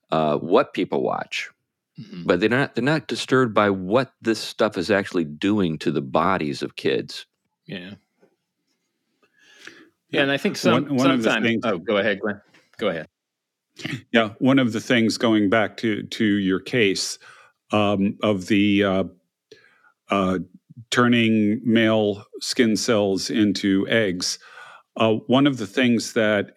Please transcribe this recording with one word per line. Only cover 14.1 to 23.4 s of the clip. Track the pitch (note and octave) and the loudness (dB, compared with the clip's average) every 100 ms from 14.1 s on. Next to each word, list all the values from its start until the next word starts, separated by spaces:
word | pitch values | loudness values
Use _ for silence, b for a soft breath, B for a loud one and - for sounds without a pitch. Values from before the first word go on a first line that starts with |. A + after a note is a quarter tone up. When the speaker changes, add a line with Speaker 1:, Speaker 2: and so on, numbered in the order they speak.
Speaker 3:
Yeah, | A#2 A2 A2 | 0 0 0
one | C3 C3+ | 2 4
of | B2 | 2
the | G#2+ | -2
things, | - B2 A2 - | 0 2 2 2
going | A#2 G#2+ G2+ | 2 2 4
back | A2+ G2 - | 2 0 -2
to, | A2+ G#2 | -4 -4
to | G#2 - A2 | -6 -2 0
your | G2+ F#2+ F#2 | 2 0 -2
case, | - B2+ G2+ F2+ - - B B B B - | -2 0 2 0 -4 -8 B B B B -4
um, | G#2+ G2+ G#2 G2 - | 0 0 0 0 -2
of | G#2+ G2+ F2+ | -2 -2 0
the, | G#2 G2+ G2+ | 2 4 2
uh, | G2+ F#2+ F2+ - _ _ _ b b b b b - | 2 0 -2 -8 _ _ _ b b b b b -4
uh, | G2 F#2 F#2 F2 - _ - - | -2 0 -2 -6 -16 _ -20 -6
turning | - A#2+ A#2+ A2+ A2 G#2 A2 | 0 2 4 4 2 2 0
male | B2 A2+ A2 A2 G#2 G2 - - | 0 2 4 2 2 -2 -8 -12
skin | - - A2+ G#2 | -6 0 2 2
cells | - G#2+ G2+ F#2+ - | 0 2 2 0 -2
into | B2+ | 0